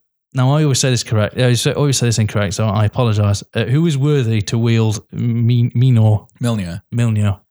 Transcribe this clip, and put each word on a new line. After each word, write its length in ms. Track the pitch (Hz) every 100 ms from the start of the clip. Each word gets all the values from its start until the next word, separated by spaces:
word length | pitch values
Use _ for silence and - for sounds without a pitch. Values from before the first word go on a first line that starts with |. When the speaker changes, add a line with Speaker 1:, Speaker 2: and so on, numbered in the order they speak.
| _ _ _
Speaker 1:
now 160 | 135 127 151
I 60 |
always 160 | 151 123
say 100 | 135
this 140 | 120
correct. 340 | - 107 104 -
I 40 |
always 180 | 123 120
say, 120 | 147
always 240 | - 147 131
say 100 | 120
this 100 | 110
incorrect, 380 | 107 107 101 -
so 100 | 110
I 200 | 104 104
apologize. 580 | - 120 104 101 101 -
Uh, 120 | 113 101
who 200 | 143 170
is 100 | 139
worthy 460 | 147 147 113 110 -
to 80 | 113
wield 480 | 117 113 110 104 -
Mi-, 580 | 110 117 117 113 120 120 123
Minor? 500 | 131 117 110 104 - -
Speaker 2:
Mjolnir. 400 | 117 110 90 92 -
Speaker 1:
Mjolnir. 480 | 120 117 107 104 95 _